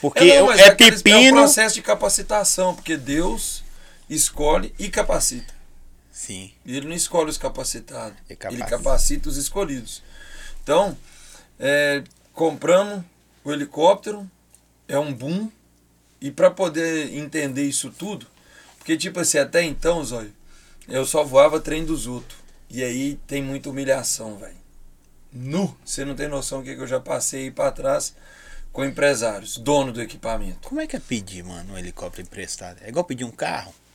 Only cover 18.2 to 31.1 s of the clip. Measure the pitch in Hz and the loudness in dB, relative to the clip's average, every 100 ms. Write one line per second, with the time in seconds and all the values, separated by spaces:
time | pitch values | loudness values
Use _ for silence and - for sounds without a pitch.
18.2 | - _ _ - - _ - 160 175 180 | -14 _ _ -20 -20 _ -4 -4 -4 -4
19.2 | 160 151 139 - 170 131 160 170 131 120 | 0 0 2 0 0 -2 -2 -2 -4 -10
20.2 | 104 - - - _ - - 127 131 156 | -12 -18 -20 -20 _ -20 -8 -4 -2 -2
21.2 | 143 135 156 156 147 156 160 156 113 123 | 4 6 6 4 -4 -6 -4 -6 -6 -12
22.2 | - - - - - 123 127 123 139 143 | -14 -20 -20 -20 -14 -6 -4 -4 -4 -6
23.2 | - 143 135 139 143 135 135 135 - - | -8 -8 -6 -8 -8 -6 -2 -2 -2 -6
24.2 | 110 101 92 - - - - - _ _ | -10 -14 -18 -20 -20 -20 -20 -20 _ _
25.2 | - 123 127 165 190 - - - 139 127 | -20 -14 -6 -4 -4 -6 -12 -8 -8 -6
26.2 | 147 139 131 135 131 127 127 127 - 127 | -6 -6 -6 -8 -10 -12 -6 -6 -4 -4
27.2 | - 135 135 - - - 135 - - - | -4 -6 -10 -4 -4 -2 -2 -2 -4 -12
28.2 | - - - - - - 139 131 143 123 | -20 -20 -18 -16 -12 -6 -6 2 2 2
29.2 | 117 101 110 123 117 147 131 117 113 - | -2 -6 -12 -6 2 2 2 -6 -10 -8
30.2 | 113 110 95 87 - 285 311 254 - | -6 -4 -4 -8 -8 -8 -8 -10 -6